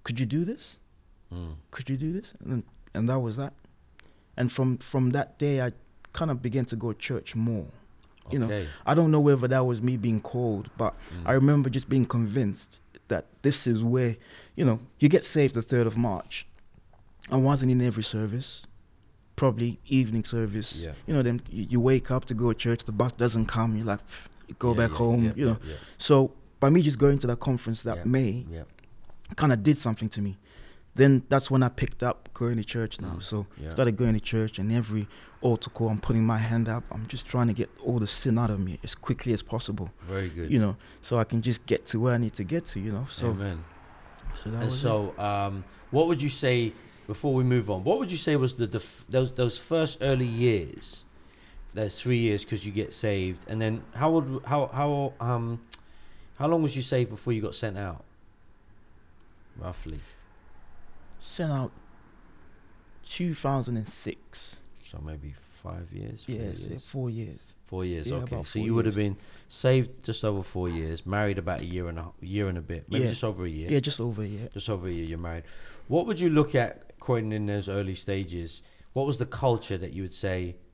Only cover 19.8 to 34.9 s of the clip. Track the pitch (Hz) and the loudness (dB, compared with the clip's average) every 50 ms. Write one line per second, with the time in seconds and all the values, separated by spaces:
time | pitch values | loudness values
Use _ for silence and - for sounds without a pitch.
19.8 | - - 135 131 131 110 110 113 - - - 117 113 107 101 107 101 - - 82 | -4 2 4 4 4 4 2 -2 -2 0 -2 -2 -2 -2 -2 -4 -6 -6 -6 -8
20.8 | 85 80 73 - - - 165 139 127 120 120 123 - - - 113 98 - 120 120 | -8 -8 -10 -10 -4 0 2 2 2 2 0 -2 -4 -6 -8 -6 -4 0 2 4
21.8 | 117 131 131 127 - - 127 127 - - 120 107 123 120 113 - - 120 117 113 | 4 6 4 4 2 0 -2 -2 -2 -2 -2 2 2 2 2 2 2 0 0 0
22.8 | - - 107 101 120 127 - - - 120 104 113 110 - - 117 113 113 110 107 | -2 -2 0 0 0 0 2 2 2 2 4 2 2 2 2 2 2 2 2 0
23.8 | 113 110 101 104 - - - - - - - - - - - - - 120 117 110 | 0 -2 -2 -4 -6 -10 -16 -16 -16 -18 -20 -20 -18 -18 -8 -2 0 2 4 4
24.8 | 117 113 - - 117 117 - 123 117 110 107 - 143 120 113 110 - 82 76 - | 4 2 2 2 2 4 4 4 4 2 2 2 2 2 2 0 -2 -8 -10 -10
25.8 | - - - - - - 147 135 135 131 - - - - - - - 139 156 180 | -12 -16 -12 -2 4 6 8 8 6 4 0 -6 -20 -20 -4 2 4 6 8 8
26.8 | 165 151 135 110 143 143 139 139 135 120 120 117 - 143 127 120 - 113 113 - | 6 6 4 6 6 6 6 6 2 0 -2 0 0 0 0 0 0 -4 -4 -4
27.8 | - 117 107 87 87 110 127 135 131 107 98 123 - - 82 82 78 - - - | -4 -4 -4 -2 0 2 2 4 4 2 0 -2 -6 -8 -10 -12 -12 -14 -18 -20
28.8 | - - - - - - - - - - - - 151 147 127 110 98 147 147 139 | -20 -20 -20 -18 -18 -16 -16 -16 -16 -12 -4 2 4 4 4 6 6 4 4 4
29.8 | - 117 113 - 110 107 - 107 101 101 95 - - - - - - - - - | 2 -2 -2 -2 -2 -4 -4 -2 -4 -4 -4 -8 -14 -20 -20 -20 -20 -20 -20 -20
30.8 | - - - - 135 139 135 127 - - 143 135 - - 135 131 131 120 - - | -20 -2 4 6 8 8 8 6 4 4 2 2 2 4 4 4 4 4 2 0
31.8 | 135 - - - 123 120 - - - - - - 120 117 120 113 104 - - 117 | -2 -2 -2 -2 -2 -2 -2 -4 -8 -12 -6 -2 -2 0 0 0 -2 -4 -4 -4
32.8 | 113 104 - - - 101 87 85 92 - 110 104 98 - - - 71 78 80 80 | -4 -4 -6 -8 -8 -8 -8 -8 -8 -6 -4 -6 -6 -6 -10 -12 -12 -6 0 2
33.8 | 131 120 107 101 123 117 110 107 - - 117 113 110 110 - - 95 107 113 120 | 2 4 4 4 4 4 4 2 2 0 0 0 0 -2 -2 -2 -2 0 2 0
34.8 | 113 110 | 0 0